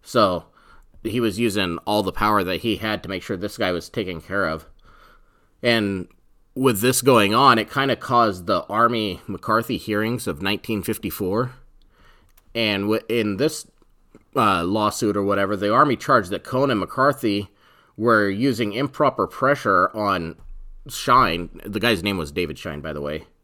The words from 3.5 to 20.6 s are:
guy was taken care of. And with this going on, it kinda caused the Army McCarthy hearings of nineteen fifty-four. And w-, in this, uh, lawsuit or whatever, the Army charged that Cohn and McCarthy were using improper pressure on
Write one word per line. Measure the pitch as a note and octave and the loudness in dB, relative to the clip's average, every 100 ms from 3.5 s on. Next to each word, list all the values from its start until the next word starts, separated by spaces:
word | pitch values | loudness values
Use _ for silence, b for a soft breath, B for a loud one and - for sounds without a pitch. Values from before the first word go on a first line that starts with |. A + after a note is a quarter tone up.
| - | -4
guy | G2+ | -2
was | F2 - | -2 -6
taken | - F#2 E2+ | -8 -6 -8
care | - F#2+ F2 | -8 -4 -4
of. | D#2+ - - b b b b b b b _ | -4 -10 -20 b b b b b b b _
And | B2 A#2 G#2 G2 - _ _ _ _ | 0 2 0 -2 -8 _ _ _ _
with | - C3 G#2 | 0 0 2
this | A#2+ B2+ | 2 2
going | B2 B2 G2+ | 4 6 6
on, | A2 C3+ A#2 | 6 6 4
it | G#2 | 2
kinda | - C#3 A#2+ | -2 -2 -2
caused | - B2 A2+ F2+ F2 | 0 2 2 0 -2
the | F#2 | -2
Army | - G#2 A#2 A#2 G#2+ F2 - | 0 2 2 2 -2 -6 -10
McCarthy | F#2+ - A2 A2+ G#2 | -10 0 0 0 -6
hearings | - G#2 A2 A#2+ - | -2 -2 0 -2 -4
of | D2+ | -4
nineteen | G2 G#2 - A2 | -2 -4 -2 -4
fifty-four. | F#2 G#2+ G#2 - F#2+ G#2 B2+ - - _ b b b b b b _ | -2 -4 -6 -4 -4 -2 -4 -8 -20 _ b b b b b b _
And | - A2 G2+ | -2 0 0
w-, | G2+ A2 - | 0 0 0
in | A#2 G#2+ G2 | -2 0 0
this, | D3 - - _ _ _ _ - _ C3+ | -2 -2 -16 _ _ _ _ -20 _ 0
uh, | G#2+ F#2+ | 2 2
lawsuit | F2 G#2+ G#2 - A2 G2+ | 0 0 0 0 0 0
or | |
whatever, | G2 G2 G2 G2+ | 0 0 0 -2
the | G2+ | 0
Army | A2+ D3 A#2+ | 4 4 2
charged | - B2+ F2+ | 2 0 2
that | F#2+ | -8
Cohn | - B2+ C#3 | -4 -2 0
and | A2+ | 0
McCarthy | F#2 - C#3 C#3 A2+ G2+ G2 b b b b - | -2 0 0 2 -2 -2 -4 b b b b -4
were | A2+ A2 G2+ | 2 4 2
using | G2 C3+ A2+ G#2+ | 0 0 0 -2
improper | G#2 C#3 - D3 - G2 | -2 -6 0 0 2 -4
pressure | - C3 C#3+ A2+ F#2+ F#2+ | 0 0 2 2 4 2
on | G#2+ G#2 F#2 E2 - - - | 0 0 0 -2 -10 -16 -16